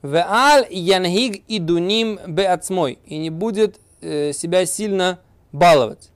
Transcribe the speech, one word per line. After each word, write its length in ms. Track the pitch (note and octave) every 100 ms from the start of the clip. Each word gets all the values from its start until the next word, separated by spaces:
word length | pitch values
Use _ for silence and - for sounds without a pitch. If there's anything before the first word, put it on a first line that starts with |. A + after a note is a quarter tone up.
Веаль 640 | C#3+ D#3 E3+ G#3+ C#4 D4 A#3
янгиг 720 | F#3 E3+ F#3+ F3+ F#3 B3+ G3+ _
идуним 680 | A3 E3 E3+ F3 G#3+ A3+ G3+ -
беацмой. 720 | D#3 G3 F3 - F#3 D3 -
И 140 | - D3+
не 100 | D#3+
будет, 500 | D#3+ A3 G3+ G#3+ - _ _
э, 320 | E3 D3+ D3
себя 320 | C#3+ E3+ F3+
сильно 560 | F3+ - G#3+ G3 F3+ F3+ _ _ _
баловать. 580 | C#3+ F3 D3+ A2+ - _